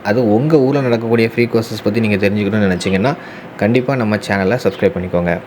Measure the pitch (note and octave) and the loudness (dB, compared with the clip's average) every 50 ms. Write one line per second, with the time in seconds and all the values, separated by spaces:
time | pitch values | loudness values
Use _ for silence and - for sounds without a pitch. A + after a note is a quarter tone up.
0 | - G#2 G#2 B2 B2 G#2+ G#2 A2+ C3+ D#3 E3 D3 C3 C3 C#3+ C#3 C3 B2 A#2 A2+ | -2 0 0 2 2 2 2 2 2 4 4 4 4 4 2 0 0 0 0 0
1 | A2+ A2+ A#2 A#2 A2+ A2+ - A#2+ A#2+ A#2 - A2+ A2 - A2+ G#2+ - A2 G2+ A#2 | 0 0 2 2 2 2 2 0 0 2 0 -2 -2 -2 -8 -4 -4 -2 0 0
2 | A2+ G#2+ G#2 F#2+ G2+ G2 G2+ G#2+ G#2 F#2+ G#2 G#2+ G#2 F#2+ F#2 F2 - G2 F#2+ F#2+ | 0 0 0 2 2 0 0 0 -2 0 0 2 2 2 0 0 -2 0 0 2
3 | G#2 C3+ E3+ - - - - - - - - - G#2 G#2 B2 C3 B2+ C3+ C#3 C3 | 0 0 -2 -4 -10 -16 -16 -16 -16 -16 -6 -2 0 2 2 2 0 0 -2 -2
4 | A2+ G#2 G#2+ G#2 - - G2+ G2 F#2+ F#2 A2+ C3 - G2 F#2+ - G#2+ F#2+ - F#2 | 0 -2 -2 -2 -2 -2 -2 0 2 0 0 0 0 -2 -2 2 0 0 0 -2
5 | F2+ F2+ F2+ F2 F2 F2 E2+ F2+ - | -6 -2 -2 -2 0 0 -2 -4 -6